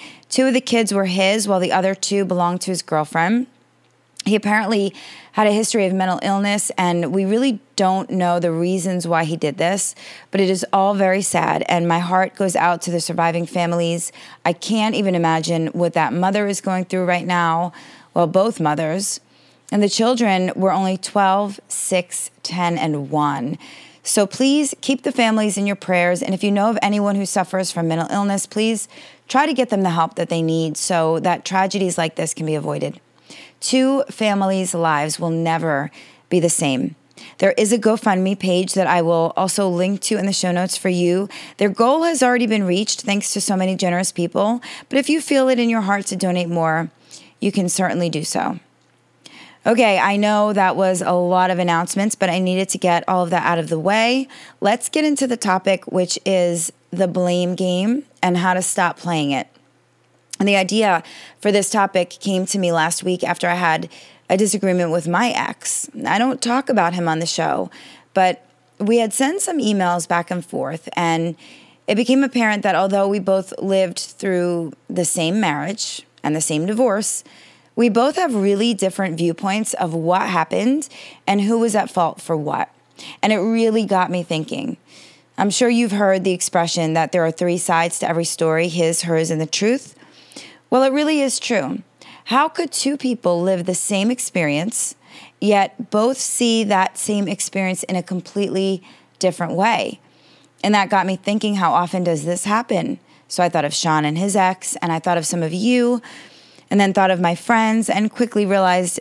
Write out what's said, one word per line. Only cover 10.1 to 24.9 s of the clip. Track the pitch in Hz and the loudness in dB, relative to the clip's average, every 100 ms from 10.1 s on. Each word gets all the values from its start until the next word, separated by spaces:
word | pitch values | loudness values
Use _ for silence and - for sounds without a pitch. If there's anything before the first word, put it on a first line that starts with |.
| - - | -20 -6
but | 196 | 0
it | 190 | 2
is | 185 - | 0 0
all | 196 196 202 | 2 2 2
very | 190 190 | 2 2
sad, | 196 175 160 160 - | 0 0 0 0 0
and | 175 170 | 0 2
my | 170 | 0
heart | 175 185 185 - | 2 0 0 0
goes | 190 - | -2 2
out | 170 170 | 0 0
to | - | -2
the | 170 | -4
surviving | 165 170 170 170 170 | -2 0 0 0 -4
families. | 180 170 170 170 170 - - - - | -2 -2 0 -2 -2 -6 -12 -20 -6
I | - | -4
can't | 175 - 220 214 214 | -2 -2 0 0 0
even | 196 | 0
imagine | 180 165 160 160 170 160 | 0 2 0 0 -2 -2
what | - 175 | -2 -2
that | 165 151 | 0 0
mother | 151 185 202 202 | 0 0 0 -2
is | 196 | -4
going | - 185 180 | -4 -4 -2
through | 185 180 | -2 0
right | 180 180 | 0 0
now, | 175 170 165 180 - - - - - | 0 2 0 -2 -8 -20 -20 -6 0
well, | 170 | 2
both | 185 214 202 | 2 2 0
mothers. | 156 151 156 175 202 - - _ _ _ - | -2 0 -2 -4 -4 -8 -12 _ _ _ -6
And | 208 | 0
the | 202 | 0
children | - 226 247 233 185 185 - | 2 0 2 2 2 0 0
were | 190 | 0
only | 180 190 185 | 2 0 -2
twelve, | - 208 196 190 208 202 - | -4 0 2 2 0 -6 -10
six, | - - 185 180 - - - | -8 -2 -2 -2 -8 -10 -12
ten, | - 175 175 170 | -8 -2 -2 0
and | 160 151 139 | -2 -2 -2
one. | 151 147 143 120 - - - - - | 0 0 0 -4 -8 -12 -20 -20 -14
So | - - 202 | -2 0 0
please | - 269 285 285 - | 2 2 2 0 -4
keep | - | -4